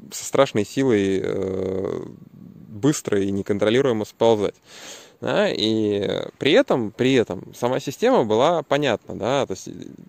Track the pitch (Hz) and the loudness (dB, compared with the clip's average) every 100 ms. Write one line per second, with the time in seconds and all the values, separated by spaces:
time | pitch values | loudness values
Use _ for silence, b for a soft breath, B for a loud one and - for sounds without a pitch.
0 | - - - 127 139 113 101 - 135 104 | -16 -14 -2 2 2 0 -2 0 2 4
1 | 98 95 98 101 95 95 95 95 95 85 | 2 0 -2 -4 -4 -4 -4 -4 -4 -6
2 | - - - - - - - 107 135 156 | -8 -16 -20 -20 -20 -20 -18 -2 0 0
3 | - 101 98 98 - 101 104 120 135 110 | 0 0 0 -2 -2 0 2 2 2 0
4 | 104 - 113 107 95 - B B B B | -4 2 4 4 2 -4 B B B B
5 | B _ 117 143 202 - 110 110 104 101 | B _ -2 0 0 0 0 2 0 0
6 | 98 - - - 135 202 285 156 104 - | -2 -4 -6 -4 2 4 4 0 -2 0
7 | 123 131 104 92 - - 123 131 143 - | 2 4 2 -4 -12 -4 -2 -2 -4 -2
8 | 226 240 113 110 147 170 147 143 143 104 | 2 4 4 2 2 0 0 0 0 -2
9 | - 92 101 139 110 95 - 90 - - | -4 -6 -2 -2 -2 -6 -12 -14 -16 -18